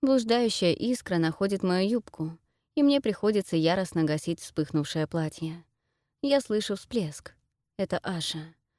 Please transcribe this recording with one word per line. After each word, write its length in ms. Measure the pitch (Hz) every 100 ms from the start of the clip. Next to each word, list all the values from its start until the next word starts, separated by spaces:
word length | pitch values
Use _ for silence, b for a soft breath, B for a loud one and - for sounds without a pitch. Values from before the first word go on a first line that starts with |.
Блуждающая 680 | 269 262 226 233 240 - 180
искра 460 | 165 226 247 - 180
находит 440 | 165 165 196 196
мою 280 | 190 180 196
юбку, 480 | 233 - - 160 165 _ _ _ -
и 80 |
мне 180 | 285 277
приходится 560 | 254 196 208 214 190 170
яростно 460 | 160 185 185 -
гасить 360 | 160 151 - 165
вспыхнувшее 680 | - - 151 160 147 - 156
платье. 580 | 170 156 - 160 170 170 _ _ _ _ _
Я 180 | 277 277
слышу 360 | 254 214 214 196
всплеск. 580 | - 240 175 147 - _ _ _ _ _
Это 200 | 190 -
Аша. 540 | - 175 156 165 156 _ _